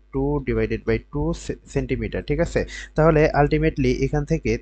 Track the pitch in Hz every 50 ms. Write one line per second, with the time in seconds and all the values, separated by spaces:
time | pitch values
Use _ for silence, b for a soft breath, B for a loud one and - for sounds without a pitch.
0 | - _ - 135 135 143 147 147 135 127 117 110 110 107 113 107 - - 113 113
1 | - - - 147 147 160 165 - - - - - - - - - - - 139 117
2 | 110 98 - 95 - - 147 147 170 170 - 113 90 B B B B B - -
3 | 156 165 160 147 156 151 - 135 147 143 156 151 156 160 - 151 131 123 127 -
4 | 135 135 - 147 147 - 165 156 - 117 110 120